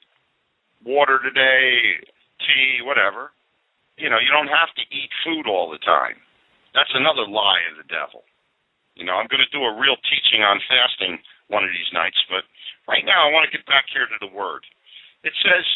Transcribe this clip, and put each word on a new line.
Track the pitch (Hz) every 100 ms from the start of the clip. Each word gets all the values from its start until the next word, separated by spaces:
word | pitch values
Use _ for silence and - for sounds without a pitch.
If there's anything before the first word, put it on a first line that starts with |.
| _ _ _ _ _ _ _ _ 117
water | 139 143 131
today, | 127 131 131 131 131 123 113 85 - _ _ -
tea, | - 139 131 127
whatever." | 120 135 98 101 139 - _ _ _ _ _ -
You | 117
know, | 113
you | 127
don't | 147 143
have | 151 165 -
to | 123
eat | 139 143 -
food | 165 160 123
all | 95 85
the | 76
time. | - 78 60 55 _ _ _ _ _
That's | 127 143
another | 131 143 143 104
lie | 104 101 90 85
of | 78
the | 73
devil. | 80 69 57 _ _ _ _ _ _ _
You | - 87
know, | 92
I'm | 113
gonna | 135 127
do | 143
a | 123
real | 110 135 127
teaching | - 147 - 110
on | 104 101 -
fasting | 127 120 - 95 82 - - _
one | 104
of | 95
these | 87 82
nights, | 90 85 - -
but | 92 - - - - -
right | 135 -
now | 190 151
I |
wanna | 156 151
get | 151 -
back | 139 -
here | 139 123
to | 110
the | 101
word. | 95 95 71 - _ _ - - _
It | - -
says, | 202 180 -